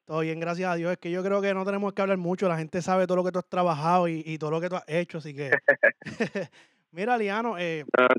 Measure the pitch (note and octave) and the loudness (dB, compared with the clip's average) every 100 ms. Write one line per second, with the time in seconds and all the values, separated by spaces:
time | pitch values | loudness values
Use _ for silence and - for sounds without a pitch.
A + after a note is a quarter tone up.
0 | - D#3+ D#3+ D#3+ E3+ F3 F#3 E3+ E3+ F3+ | -4 -4 -2 -2 -4 -2 -2 -2 -2 -4
1 | F3 F3+ F#3+ G3+ G3 F#3+ F#3+ G3+ G3+ G3 | -4 -2 0 2 2 0 -2 -2 -2 0
2 | G3 F#3+ E3+ F#3 F#3+ D#3+ D#3 F#3 E3 F#3 | 0 2 0 0 0 0 -2 -4 0 2
3 | F3+ F#3 F3+ F3+ - F#3 F3+ D3+ D#3+ F3+ | 4 2 2 -2 -4 0 2 2 2 4
4 | F3 E3 D#3 D#3+ D3+ D#3+ F3 F3+ - D#3+ | 4 0 -6 -6 -2 -2 -2 -6 -4 -2
5 | F3 E3+ D3+ C#3 C#3+ C#3 - C#3 - - | -2 -6 -10 -8 -2 0 4 4 4 0
6 | - - F3 G3+ E3 - _ _ _ D#3+ | -8 -6 -4 -4 -8 -10 _ _ _ -6
7 | G#3+ A#3+ G#3 G3+ A#3 F3+ F3 D#3+ C#3 - | -2 0 0 -2 -4 -4 -4 -4 0 4
8 | B2+ | 6